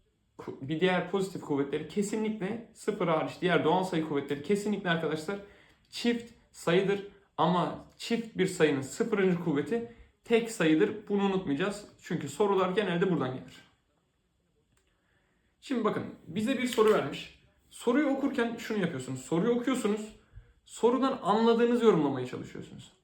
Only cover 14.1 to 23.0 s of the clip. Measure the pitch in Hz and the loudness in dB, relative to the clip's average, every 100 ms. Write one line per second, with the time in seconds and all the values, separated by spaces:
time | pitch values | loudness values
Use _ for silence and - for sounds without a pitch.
14.1 | _ _ _ _ _ _ _ _ _ _ | _ _ _ _ _ _ _ _ _ _
15.1 | _ _ _ _ _ - 240 208 - - | _ _ _ _ _ -4 0 0 -2 -6
16.1 | - - 175 220 247 247 226 214 180 139 | -12 -8 -2 -2 0 0 4 4 4 2
17.1 | - - - _ _ _ - 233 262 285 | -6 -12 -20 _ _ _ -6 0 2 2
18.1 | 269 277 - 233 - - 214 170 131 135 | 0 -2 0 -2 -4 -6 -2 -2 -4 -8
19.1 | 131 - 165 233 240 269 254 208 214 - | -8 -2 0 2 2 0 0 0 -2 -6
20.1 | - _ - - _ - - 226 262 262 | -16 _ -20 -20 _ -20 0 2 4 0
21.1 | - 175 214 226 226 240 240 226 170 143 | 0 0 4 4 4 4 4 6 6 4
22.1 | 127 127 - - - - - - _ | -2 -6 -8 -12 -14 -16 -18 -20 _